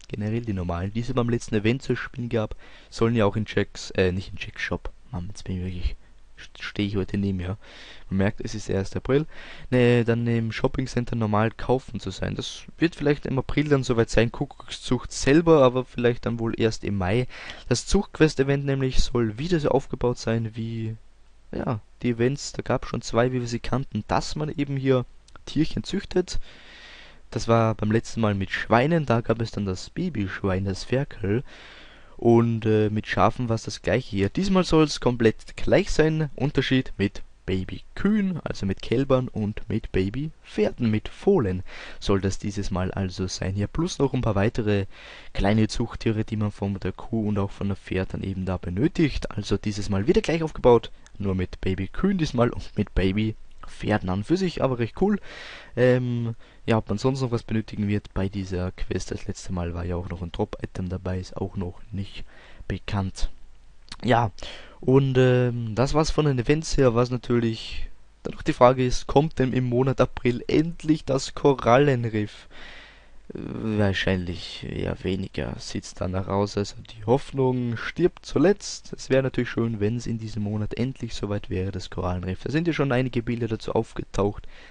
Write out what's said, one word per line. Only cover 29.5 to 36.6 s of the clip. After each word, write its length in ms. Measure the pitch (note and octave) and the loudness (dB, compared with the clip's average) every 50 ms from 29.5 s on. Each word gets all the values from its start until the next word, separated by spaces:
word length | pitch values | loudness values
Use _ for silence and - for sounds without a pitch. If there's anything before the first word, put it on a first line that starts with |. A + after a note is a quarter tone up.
dann 140 | - G#2 G#2 | -4 -4 -4
das 220 | G2 F#2 - - - | -2 -4 -6 -8 -10
Babyschwein, 760 | - - F3 F#3 D3 G#2+ G2 F#2 - - - G2 F#2 F#2 G2 | -6 -4 -4 -4 -2 -2 -4 -4 -4 -2 -2 0 0 0 0
das 180 | G2 F#2 - | -2 -4 -4
Ferkel. 640 | - - A#2+ C3 C#3+ - - - F#2 G2 G#2 B2 - - - - - - - - - - - - - - - | -4 -2 0 0 -2 -2 -6 -4 -2 0 0 0 -2 -4 -12 -18 -20 -20 -20 -20 -20 -20 -20 -20 -20 -18 -6
Und, 500 | - - A#2 A#2 A#2 A#2 A#2 A#2 A2 G#2+ | 2 6 8 8 8 6 4 2 0 2
äh, 240 | A2 G#2+ G#2+ G#2+ G#2+ | 2 4 4 4 2
mit 160 | G#2 G#2+ - | 0 -2 -2
Schafen 420 | - - - F#2 A2 - - B2+ A2+ | 0 2 4 4 4 4 2 -2 -2
war's 140 | A2+ A#2 | -2 -2
das 200 | - G#2+ - - | -4 -6 -10 -6
gleiche 280 | - F2 F2+ B2+ C3 - | -2 0 0 0 0 -2
hier. 200 | - G2 F#2+ G2+ | 0 0 0 2
Diesmal 340 | - - F#3+ G3+ F#3+ F#3 F3 | 2 0 0 2 4 2 4
soll's 340 | - E3+ D#3+ D#3 D3 - - | 4 6 6 6 4 2 0
komplett 580 | - B2+ B2 A#2+ A#2+ A2 G#2+ - - - - | 0 0 2 4 4 4 4 2 -4 -12 -6
gleich 360 | - - - A2+ D#3 G3+ - | -2 2 4 6 4 4 4
sein. 360 | - - D#3 D#3+ D#3+ D#3 D#3 C#3 - | 4 4 4 4 4 0 -2 -2 -2
Unterschied 580 | - B2 D3 - C#3+ | -2 -2 0 0 0